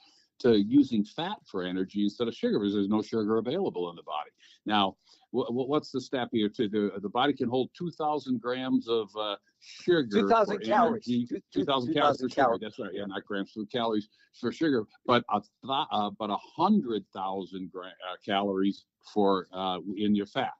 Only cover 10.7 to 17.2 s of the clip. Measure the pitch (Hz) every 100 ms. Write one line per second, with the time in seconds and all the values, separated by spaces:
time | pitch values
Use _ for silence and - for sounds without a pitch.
10.7 | 208 165 120 - 120 - - - - 143
11.7 | 135 123 147 143 127 127 - 127 104 107
12.7 | - 101 98 101 98 - 101 98 110 104
13.7 | 123 117 107 104 _ _ - 117 120 160
14.7 | 123 104 _ - 120 - 104 - _ 120
15.7 | 139 - 104 104 101 104 98 - - 190
16.7 | 208 127 104 - 104